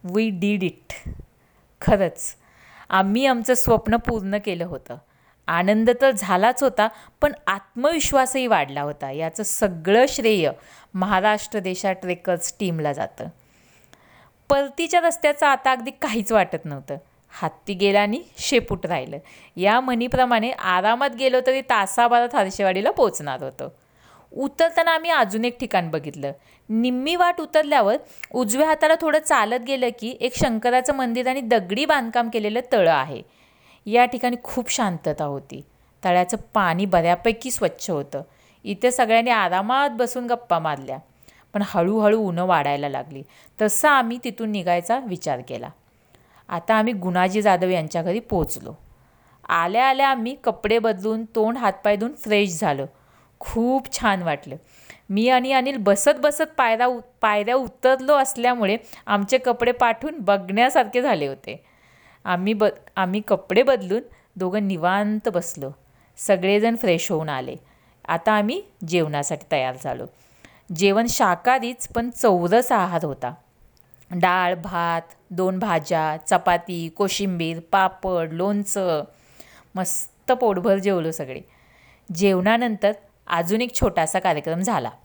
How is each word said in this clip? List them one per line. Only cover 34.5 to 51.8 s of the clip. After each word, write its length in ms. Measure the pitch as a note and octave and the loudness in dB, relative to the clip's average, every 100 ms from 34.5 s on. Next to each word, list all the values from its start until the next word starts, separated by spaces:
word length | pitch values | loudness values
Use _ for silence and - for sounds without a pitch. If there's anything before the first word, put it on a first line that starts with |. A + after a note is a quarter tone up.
| - A#3 | -8 -4
शांतता 540 | - G#3+ E3+ D#3+ D3 | -2 -2 -2 -6 -4
होती. 380 | D3 C#3 - C3+ - _ _ _ | -6 -8 -12 -20 -20 _ _ _
तळ्याचं 320 | F#3+ F3+ F3+ A3 - | 2 2 2 -2 -4
पाणी 300 | G#3+ F#3 E3 | 0 0 0
बऱ्यापैकी 680 | G3 F3+ E3 F3 A#3 A3+ C4 | 2 2 4 2 0 -2 -6
स्वच्छ 400 | - F3+ - - | -2 -4 -4 -6
होतं. 320 | D#3 C#3 C#3+ D#3 _ _ _ | -6 -4 -10 -12 _ _ _
इथे 260 | - G3+ B3 | -10 0 0
सगळ्यांनी 400 | B3 A#3 A3+ A#3 | 2 2 4 4
आरामात 600 | A#3 F#3 F3+ G3+ C4 C#4+ | 2 2 0 0 0 0
बसून 360 | A#3 A#3+ B3+ A#3+ | 0 -4 -4 -4
गप्पा 320 | A#3+ - E3+ | -6 0 -2
मारल्या, 400 | D#3+ C#3+ C3+ C3 _ _ _ _ _ | 0 -6 -8 -12 _ _ _ _ _
पण 80 | G3+ | -6
हळूहळू 560 | G3 F#3+ E3+ A3 G#3 A3 | -2 0 0 2 2 2
उन्हं 260 | G3+ E3+ F#3 | 0 -2 2
वाढायला 420 | E3+ C#3+ C#3+ C#3+ | 2 2 -2 -4
लागली, 340 | C#3 C3+ C#3 C#3 _ - _ | -8 -10 -16 -18 _ -20 _
तसं 260 | G#3+ - D4+ | -2 2 4
आम्ही 300 | C#4 A#3 B3 | 4 2 -4
तिथून 260 | B3 - A3+ | -10 -8 -6
निघायचा 480 | G#3 F3 F3 F3 B3 | -4 0 -2 0 -4
विचार 420 | B3+ F3+ - B2+ B2 | -4 -8 -4 -6 -6
केला. 200 | A#2+ B2+ - _ _ _ _ _ _ - | -12 -12 -16 _ _ _ _ _ _ -10
आता 260 | E3+ E3 | -10 0
आम्ही 180 | A3 A3 | 2 2
गुणाजी 500 | G#3+ F3+ F3+ F#3 G#3 | -2 -2 0 2 2
जाधव 260 | G#3 F3+ F#3 | 2 2 2
यांच्या 340 | F3+ D#3 F3 | 0 -2 -4
घरी 180 | E3 G3+ | -2 -4
पोचलो. 540 | A#3 F#3+ D#3 - - - - _ _ _ _ _ - | -2 -2 -2 -6 -12 -18 -20 _ _ _ _ _ -2
आल्या 400 | E3+ E3+ A3 C4 | 0 0 2 2
आल्या 200 | C4 C4+ | 4 2
आम्ही 280 | C4 A3+ C#4 | 0 -4 -4
कपडे 340 | - - G#3 A3+ | -4 -2 0 2
बदलून, 460 | A3 F#3+ G#3 A3 | 2 -2 -4 -4
तोंड 320 | A3+ A3+ G#3+ B3+ | -4 -2 0 0
हातपाय 400 | A3+ F#3+ | -2 0